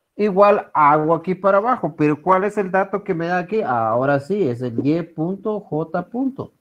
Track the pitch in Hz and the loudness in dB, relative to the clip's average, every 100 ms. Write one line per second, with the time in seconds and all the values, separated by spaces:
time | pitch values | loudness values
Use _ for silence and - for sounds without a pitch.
0 | _ - 208 185 208 208 - 143 147 156 | _ -2 0 4 6 4 0 2 4 4
1 | 156 165 185 185 196 196 233 247 156 - | 2 0 -2 0 2 2 2 -2 -4 0
2 | 151 147 180 185 202 208 185 190 196 196 | 0 0 0 0 0 -4 -2 -2 -2 -4
3 | 196 165 165 180 175 220 135 120 113 120 | -4 -4 -2 -4 -2 -4 -2 -2 0 0
4 | 139 139 - 202 147 120 127 117 135 165 | 2 0 -2 -2 -2 -2 -6 -2 0 -2
5 | 165 - 165 196 214 208 208 151 160 175 | -4 -6 -6 -4 -6 -6 -6 -6 -4 -6
6 | 175 240 269 262 165 _ | -6 -6 -6 -6 -14 _